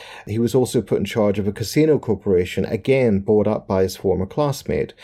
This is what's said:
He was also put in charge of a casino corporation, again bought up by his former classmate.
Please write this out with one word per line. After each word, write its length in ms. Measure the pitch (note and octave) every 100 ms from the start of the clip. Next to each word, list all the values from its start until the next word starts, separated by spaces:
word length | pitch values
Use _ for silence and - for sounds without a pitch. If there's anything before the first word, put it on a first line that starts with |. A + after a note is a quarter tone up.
| - - -
He 120 | G#2+
was 160 | A#2 C3
also 260 | A#2+ B2+
put 160 | G2+ -
in 80 | G2
charge 320 | A#2 G#2 G2+
of 100 | G2+
a 40 |
casino 480 | - G#2 D3+ D#3 C3
corporation, 640 | - G2 G#2 F2+ F2 - -
again 540 | A2 - C3+ A#2+ G2
bought 280 | G2+ G#2+ G#2
up 200 | A2 -
by 160 | F#2+
his 120 | F#2+ -
former 300 | G2 F2+ F#2+
classmate. 680 | - D3 C3+ - D#2 - -